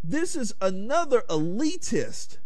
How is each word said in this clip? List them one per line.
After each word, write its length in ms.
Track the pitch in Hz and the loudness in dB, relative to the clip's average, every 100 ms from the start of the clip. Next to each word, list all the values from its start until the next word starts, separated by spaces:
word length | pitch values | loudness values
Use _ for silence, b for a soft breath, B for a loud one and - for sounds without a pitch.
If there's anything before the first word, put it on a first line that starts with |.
this 320 | 160 269 359 | 0 0 0
is 200 | 330 226 - | 0 0 0
another 600 | 190 190 208 302 330 240 214 | 0 0 0 0 2 2 2
elitist 1080 | 160 160 190 311 359 - 196 120 - - - | 0 0 0 0 0 0 0 0 -2 -2 -2